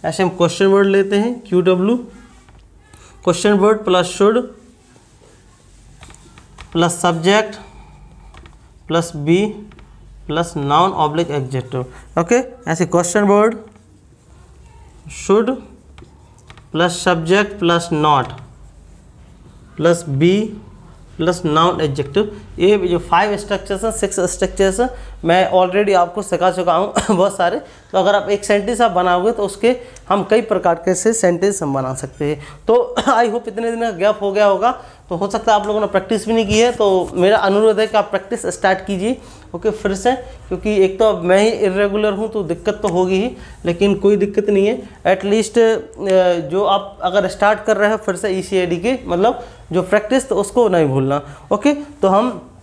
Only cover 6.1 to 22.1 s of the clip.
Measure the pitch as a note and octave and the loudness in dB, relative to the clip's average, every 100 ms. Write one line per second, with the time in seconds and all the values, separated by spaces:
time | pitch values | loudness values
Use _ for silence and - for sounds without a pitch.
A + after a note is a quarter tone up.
6.1 | - - - - - - E3+ E3+ E3+ F3+ | -20 -20 -20 -20 -20 -6 0 0 0 -2
7.1 | E3 E3+ G#3 A3 - - - - - - | 0 2 2 0 -8 -20 -20 -20 -20 -20
8.1 | - - - - - - - - E3 E3+ | -20 -20 -20 -20 -20 -20 -20 -4 -2 -2
9.1 | D#3 D3 F3 G#3+ - - - - - - | -6 0 2 2 -6 -16 -20 -20 -20 -20
10.1 | - - D3 E3+ D#3+ C#3 D3+ F#3 - D3+ | -20 -8 -4 -4 -4 0 2 2 2 -2
11.1 | D3+ E3+ C#3+ B2+ C3 B2 C3 B2 - - | 0 -2 -4 -4 -6 -6 -8 -8 -12 -6
12.1 | - E3+ A#3+ C4 - - E3 F3+ F3 F3 | -4 0 0 0 -10 -6 -2 0 0 0
13.1 | G#3 G3+ G3+ G#3+ - - - _ - _ | 0 4 4 4 0 -14 -20 _ -20 _
14.1 | _ _ - - - - - - - - | _ _ -20 -20 -20 -20 -20 -20 -20 -20
15.1 | - - G3+ A3+ C4 - - - - - | -16 0 2 2 -4 -10 -20 -20 -20 -20
16.1 | - - - - - - D#3 F3 F3 - | -20 -20 -20 -20 -20 -10 -2 0 0 -2
17.1 | E3+ D#3+ F#3+ G3+ - E3+ E3+ E3 D#3 D3+ | -2 2 0 0 -2 0 0 0 0 2
18.1 | C#3+ A2+ - - - - - - - - | 2 0 -10 -18 -20 -20 -20 -20 -20 -20
19.1 | - - - - - - - D#3 E3+ D#3+ | -20 -20 -20 -20 -20 -20 -2 0 0 -2
20.1 | C3+ E3+ G3 G#3+ - - - - - - | 2 2 2 -2 -8 -18 -20 -20 -20 -20
21.1 | - E3 F3 E3+ D3+ E3+ - D#3 C3+ C3+ | -4 -2 -2 0 2 2 2 -4 -4 -4